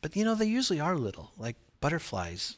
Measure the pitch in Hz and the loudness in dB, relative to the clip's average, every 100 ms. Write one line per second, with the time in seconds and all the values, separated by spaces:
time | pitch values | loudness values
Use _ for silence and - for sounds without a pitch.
0 | - 196 220 220 214 240 254 165 160 175 | -4 2 2 4 2 2 2 2 2 2
1 | 110 92 - - 113 - _ - 143 160 | 0 -4 -12 -8 -8 -8 _ -2 0 0
2 | - 98 87 87 - | -2 -4 -4 -6 -8